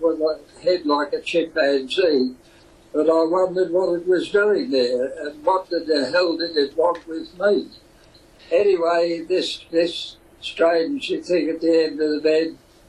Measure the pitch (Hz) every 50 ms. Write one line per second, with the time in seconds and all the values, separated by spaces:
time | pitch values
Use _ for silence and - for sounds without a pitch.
0 | 160 165 156 151 156 156 151 - - - - - - 170 180 170 151 147 147 151
1 | - 143 - 151 - - - 170 156 165 - 160 139 139 139 135 131 127 - 180
2 | 185 165 147 131 127 127 127 - - - - - - - - - _ _ - 147
3 | 156 160 160 165 165 160 175 185 185 180 175 185 180 165 165 185 190 175 175 170
4 | 170 180 185 165 - - 202 202 208 208 202 165 131 123 135 131 123 123 127 123
5 | 131 135 - 160 147 147 - - - 175 185 185 185 - 170 165 165 151 156 143
6 | 135 143 156 180 185 170 156 - 170 165 160 147 139 135 - 165 165 175 170 170
7 | - 165 160 160 160 - - 175 190 208 202 143 - - - - _ _ _ _
8 | _ - - - - _ _ - - - 165 185 208 202 190 170 165 165 170 170
9 | 175 170 170 165 165 - 185 170 - - - - - - 165 165 170 170 - -
10 | - - - - _ _ _ - - - - - 165 165 170 165 160 143 143 135
11 | - 175 170 156 - - 180 170 147 160 160 165 165 165 165 165 160 147 143 147
12 | 156 147 151 147 151 156 156 160 165 165 - - _ _ _ _ _